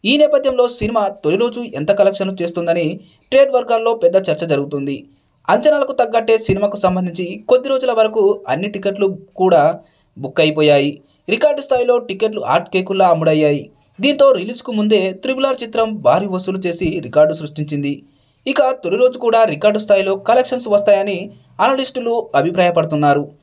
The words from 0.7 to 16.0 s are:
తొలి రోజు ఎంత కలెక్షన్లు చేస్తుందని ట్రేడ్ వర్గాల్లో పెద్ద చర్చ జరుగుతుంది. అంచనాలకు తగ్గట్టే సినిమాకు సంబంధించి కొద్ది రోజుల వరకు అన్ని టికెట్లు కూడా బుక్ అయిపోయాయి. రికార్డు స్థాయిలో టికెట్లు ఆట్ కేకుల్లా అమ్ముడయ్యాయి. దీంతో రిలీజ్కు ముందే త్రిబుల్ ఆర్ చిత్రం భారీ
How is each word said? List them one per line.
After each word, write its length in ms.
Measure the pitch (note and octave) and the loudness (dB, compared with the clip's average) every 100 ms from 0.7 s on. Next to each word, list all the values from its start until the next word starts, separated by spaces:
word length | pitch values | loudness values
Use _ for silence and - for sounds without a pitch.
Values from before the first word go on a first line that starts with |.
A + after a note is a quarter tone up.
| A#3+ G#3+ A#3 G3 - | 0 -2 0 -2 -2
తొలి 140 | D3+ F#3+ | -2 0
రోజు 220 | A#3 A3+ A#3+ C#3 | -2 -4 -10 -6
ఎంత 160 | D#3 | -2
కలెక్షన్లు 420 | G3+ G3 G3 F#3+ F#3+ | 2 2 2 -6 -4
చేస్తుందని 580 | E3+ F3 E3+ E3+ D#3+ - - _ _ | -6 -4 -2 -2 -2 -6 -14 _ _
ట్రేడ్ 220 | C4 C4+ B3+ | 4 4 2
వర్గాల్లో 360 | B3 A3+ A3+ | 0 0 0
పెద్ద 220 | A3+ F3 F#3+ | 2 2 2
చర్చ 300 | F#3 D#3 E3 | 0 -4 0
జరుగుతుంది. 500 | C#3+ C#3 C#3+ C#3 C#3 - _ _ _ - | -2 -2 -6 -6 -8 -12 _ _ _ -2
అంచనాలకు 420 | G#3+ A#3+ D4 C#4 | 2 2 0 0
తగ్గట్టే 460 | C4+ B3 A3+ A3 A3 | 0 0 0 2 0
సినిమాకు 400 | - G3 G3+ G3+ | 0 -2 -2 0
సంబంధించి 480 | F#3 F3+ F3+ E3 F3 E3 - | -2 0 -4 -6 -10 -10 0
కొద్ది 200 | B3 C4+ | 0 2
రోజుల 220 | C4+ B3+ | -2 0
వరకు 320 | A3+ A3 A3 G3 G3+ - | 2 0 2 0 0 -4
అన్ని 200 | D3+ G3+ | -4 -4
టికెట్లు 400 | G#3 G3 G3 G3 F#3 - - | -4 -6 -2 -4 -4 -16 -2
కూడా 420 | F#3 E3+ D3 - _ _ _ - | 2 4 4 0 _ _ _ -14
బుక్ 220 | C#3 - | -6 0
అయిపోయాయి. 640 | D#3 D#3 D3+ C#3+ C#3+ - _ _ - | 0 2 4 4 2 -6 _ _ -6
రికార్డు 320 | A3+ D4 D4 | 0 2 0
స్థాయిలో 360 | C#4 B3+ B3 A#3+ | -2 0 2 0
టికెట్లు 440 | A#3+ F#3+ A3 G#3+ | -2 -4 -4 -4
ఆట్ 280 | - D#3+ F3+ | -2 -2 0
కేకుల్లా 340 | F#3+ F#3 G3 F3+ | -4 -2 0 2
అమ్ముడయ్యాయి. 640 | D#3+ D#3+ D#3 D3+ D3 - _ _ - | 4 2 2 2 0 -6 _ _ -2
దీంతో 300 | B3+ D4 C#4 | 0 4 4
రిలీజ్కు 400 | B3 G3 B3 - | 4 -2 -10 -6
ముందే 400 | G#3+ G#3+ G#3+ F#3+ | -2 2 2 0
త్రిబుల్ 340 | F#3 C4 C4 C4+ | -4 -6 -2 -2
ఆర్ 180 | B3+ | -2
చిత్రం 320 | A3+ A3+ A3 | -4 -4 -4
భారీ 320 | G#3+ | 0